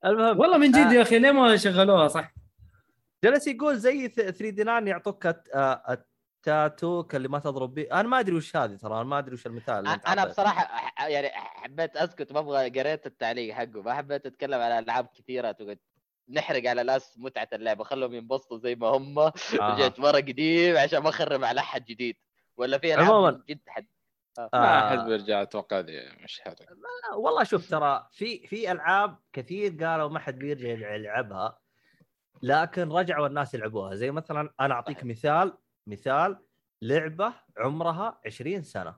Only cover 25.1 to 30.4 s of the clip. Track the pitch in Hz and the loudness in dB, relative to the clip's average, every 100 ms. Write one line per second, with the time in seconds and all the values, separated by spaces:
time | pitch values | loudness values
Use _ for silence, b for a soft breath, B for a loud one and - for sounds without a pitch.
25.1 | 110 101 104 98 107 - 98 82 78 65 | -4 0 -2 -2 -6 -4 -6 -6 -14 -16
26.1 | - 90 - - 175 - 359 453 494 466 | -20 -20 -16 -16 -20 -20 -20 -16 -12 -10
27.1 | 208 220 466 233 190 175 156 147 135 - | -4 -2 0 0 0 -2 -2 0 -2 -6
28.1 | - 214 220 - 208 208 175 156 190 208 | -10 -10 -10 -10 -8 -4 -2 2 2 0
29.1 | - _ - 120 185 202 160 160 165 151 | -4 _ -12 -10 -4 -4 -4 -2 -2 -2
30.1 | 156 143 127 | -6 -8 -8